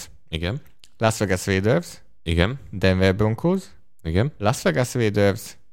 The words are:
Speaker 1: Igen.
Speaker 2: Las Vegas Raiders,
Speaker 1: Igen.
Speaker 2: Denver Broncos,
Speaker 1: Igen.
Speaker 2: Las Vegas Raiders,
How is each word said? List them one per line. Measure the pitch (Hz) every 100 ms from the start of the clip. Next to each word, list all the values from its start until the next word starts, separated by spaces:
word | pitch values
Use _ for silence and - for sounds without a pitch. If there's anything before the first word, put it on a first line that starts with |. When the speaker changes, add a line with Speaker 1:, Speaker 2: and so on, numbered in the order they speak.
| - - -
Speaker 1:
Igen. | 80 90 139 - - - -
Speaker 2:
Las | 113 -
Vegas | 98 92 -
Raiders, | 95 104 151 175 - - -
Speaker 1:
Igen. | - 85 92 135 -
Speaker 2:
Denver | 98 95 92 95 95
Broncos, | 107 113 170 190 - - - -
Speaker 1:
Igen. | 80 85 139 -
Speaker 2:
Las | 101 -
Vegas | 196 151 123
Raiders, | 127 110 101 101 104 - - -